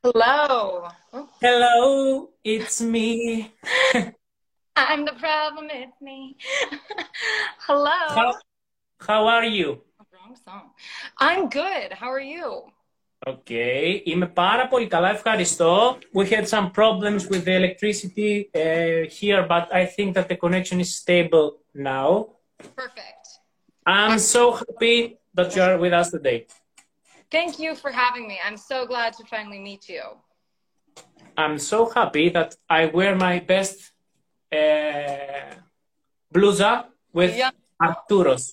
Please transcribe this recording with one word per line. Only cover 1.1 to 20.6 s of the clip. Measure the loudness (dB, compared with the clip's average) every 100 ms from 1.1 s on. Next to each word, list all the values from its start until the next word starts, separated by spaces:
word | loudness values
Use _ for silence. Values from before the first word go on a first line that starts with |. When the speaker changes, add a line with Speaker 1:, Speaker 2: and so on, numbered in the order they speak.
Speaker 1:
Oops. | -16 -16 _
Speaker 2:
Hello, | 2 4 6 6 4 4 2 0 -6 _
it's | -4 -4 -4 -4
me. | -2 0 0 -2 -4 -4 -8 _ -4 0 2
<laughs> | 2 -2 _ _ _ _ _ _
Speaker 1:
I'm | -2 0 0
the | -2
problem, | -6 -2 -2 -2 -8 -14
it's | -14 -14 _
me. | -20 -18 -20 -18 -8 -6 -6 -10 -12 -14
<laughs> | -12 -8 -6 -4 -6 -10 -2
Hello. | 0 0 -2 -2
Speaker 2:
How, | 0 0 -2 _ _ _ _ _ _
how | -2 2 4
are | 2
you? | 0 -2 -2 -6 _ _ _
Speaker 1:
Wrong | _ -20 -20
song. | -20 -20 -20 _ -20 -16 -16 -2
I'm | 0 0 -2
good. | -4 -4 -6 -10
How | -12 -10
are | -10 -10
you? | -12 -12 -12 -16 _ _ _ _ _ -12
Speaker 2:
Okay. | -12 -8 -4 -2 0 -2 -2
Είμαι | -4 -2 -2
πάρα | 0 2 0 0
πολύ | 0 0
καλά, | 0 0
ευχαριστώ. | 0 -2 0 -2 2 4 6 4 0 -6
We | -2 2
had | 0 2
some | 0 0
problems | 4 4 4 -2 -2 -2
with | -2
the | 2
electricity, | 2 2 0 -4 -4 -6 -4 -2 -2 -2
uh, | -2 0 0 0 0 -2 -4
here, | 0 2 2
but | 0 2
I | 0
think | 0 -2 -2
that | -2 -2
the | -2
connection | 0 0